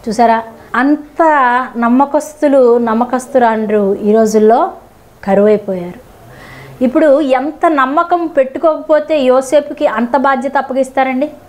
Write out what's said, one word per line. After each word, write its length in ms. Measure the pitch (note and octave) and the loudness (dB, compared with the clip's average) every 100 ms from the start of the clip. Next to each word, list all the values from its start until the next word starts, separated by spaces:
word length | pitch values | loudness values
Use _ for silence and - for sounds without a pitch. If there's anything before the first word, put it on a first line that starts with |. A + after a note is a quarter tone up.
| A#3+ | -6
చూసారా, 340 | G#3+ A#3 A3+ A3+ - - A#3+ | 0 2 2 -4 -18 -8 -2
అంత 460 | C#4 D4 - - D#4+ D4+ B3 B3 B3 A#3+ | 0 -2 -4 0 2 2 2 0 -4 -4
నమ్మకస్తులు, 1000 | A#3 B3 C#4 D4 C#4 - D4 C4+ B3 A#3+ | 0 2 2 -2 -4 -2 2 4 4 2
నమ్మకస్తురాండ్రు 1160 | A#3 A3 A#3+ B3+ B3 C4 A#3 A3 G#3+ G#3+ G3 G3+ | 0 -2 -2 -4 -2 0 2 0 -2 0 0 -2
ఈ 180 | G#3 | 0
రోజుల్లో 580 | A3 A3 G#3+ G#3+ A#3+ F#4 - - _ _ _ | 2 2 4 4 4 0 -6 -20 _ _ _
కరువైపోయారు. 760 | - G3 G#3 G#3 G#3 F#3 F3 - - - - - - - - - | -2 2 2 2 -2 -8 -8 -14 -20 -20 -20 -20 -20 -20 -20 -4
ఇప్పుడు 380 | B3 D#4 D#4 C#4 | -2 2 2 2
ఎంత 440 | C#4+ B3+ C#4+ D4+ E4+ | 2 -2 -2 -2 -2
నమ్మకం 640 | D4+ C4 D4+ E4+ F4 E4 | 0 0 0 -2 -2 -2
పెట్టుకోకపోతే 920 | C#4+ C4 C4+ D#4+ D4+ D4+ D4+ D4+ D#4 | -2 -2 0 -2 -2 0 0 0 0
యోసేపుకి 680 | B3+ B3+ C4 D4+ C#4+ D4 D4 | 2 0 2 -2 -2 -4 -4
అంత 300 | G#3+ A#3+ C#4 | -2 -2 0
బాధ్యత 400 | C#4 C4 C4+ C#4 | 0 -2 -2 -4
అప్పగిస్తారండి? 760 | C4 C4 C4 C4+ C4 B3+ D4+ - | -4 -4 -4 -2 -2 -2 -6 -8